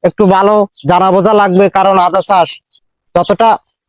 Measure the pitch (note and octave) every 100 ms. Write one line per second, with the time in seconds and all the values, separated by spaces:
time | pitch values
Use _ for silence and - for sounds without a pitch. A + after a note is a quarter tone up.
0 | F3+ - G3+ F#3+ G3 G#3+ G3+ - C#3 F3
1 | F#3+ F#3 F#3+ G#3+ G3+ F3+ G3 G3 F#3+ F#3+
2 | F3+ F#3 - G3 D#3+ - _ _ _ _
3 | _ F3 F3 G3 A3+ G#3 _ _